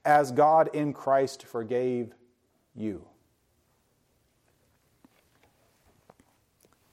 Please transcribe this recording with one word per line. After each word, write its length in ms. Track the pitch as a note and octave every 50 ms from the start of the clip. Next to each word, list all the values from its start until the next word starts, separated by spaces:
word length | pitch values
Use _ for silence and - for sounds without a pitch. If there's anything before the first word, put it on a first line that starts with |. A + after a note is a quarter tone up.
| -
as 260 | D3 D3 D3+ C#3+ B2+
God 380 | B2 C#3+ D3 D3+ D#3+ D#3+ D#3 C#3+ D3+
in 180 | D3+ D3+ D3
Christ 520 | C3+ - - C3+ C3+ C#3 C#3 C3 - - -
forgave 680 | - - A#2 A2+ G#2+ B2 B2 B2+ B2+ B2 A#2+ A#2 A2 - _ _ _ _ _ _ _ _ _ _ _ -
you." 300 | - G#2+ G#2+ F#2+ E2+ - - _ _ _ _ _ _ _ _ _ _ _ _ _ _ _ _ _ _ _ _ _ _ _ _ _ _ _ _ _ _ _ _ _ _ _ _ _ _ _ _ _ _ _ _ _ _ _ _ _ _ _ _ _ _ _ _ _ _ _ _ - _ _ _ _ _ _ _ _ _ _ _ _ _ _ _